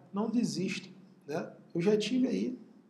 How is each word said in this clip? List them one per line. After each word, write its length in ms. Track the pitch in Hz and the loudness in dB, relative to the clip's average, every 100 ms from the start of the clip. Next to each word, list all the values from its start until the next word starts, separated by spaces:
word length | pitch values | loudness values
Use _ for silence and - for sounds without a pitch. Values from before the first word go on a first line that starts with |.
| - | -10
não 160 | 196 233 | -4 0
desista, 580 | 240 196 151 185 - - - - - - | 0 0 -2 -4 -4 -10 -18 -20 -20 -8
né? 260 | 156 - - - | -6 -6 -12 -6
Eu 80 | 170 | 0
já 140 | 175 214 | 4 4
tive 320 | - 254 254 | 2 2 2
aí 220 | 190 233 254 - - - | 2 -2 -4 -12 -20 -20